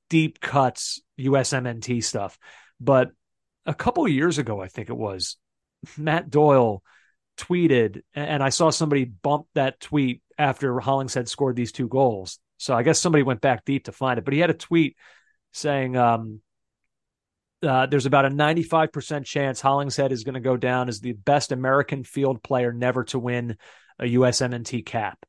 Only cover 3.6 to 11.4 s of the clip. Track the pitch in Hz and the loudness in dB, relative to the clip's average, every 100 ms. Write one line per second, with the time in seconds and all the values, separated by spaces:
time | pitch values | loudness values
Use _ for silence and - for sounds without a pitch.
3.6 | - 147 - 339 262 135 170 147 113 101 | -8 -4 -2 2 2 2 2 0 -4 -6
4.6 | 95 - 101 120 107 95 - - _ _ | -8 -12 -10 -8 -6 -6 -8 -10 _ _
5.6 | _ _ - - 156 160 156 147 151 135 | _ _ -18 -6 0 0 2 4 6 6
6.6 | 117 98 - _ _ _ _ - - 175 | 4 0 -10 _ _ _ _ -12 -4 2
7.6 | 165 127 110 - - 143 147 147 135 - | 4 4 2 -4 -14 -10 -4 -2 0 2
8.6 | 160 147 156 143 123 101 147 147 - 147 | 2 2 0 0 -2 -4 -2 -2 -2 -2
9.6 | 135 - - 151 135 120 _ - 143 127 | -2 -4 -4 -2 0 -4 _ -2 -2 0
10.6 | 135 123 127 135 131 131 120 - | -2 -2 0 -2 -2 -6 -6 -4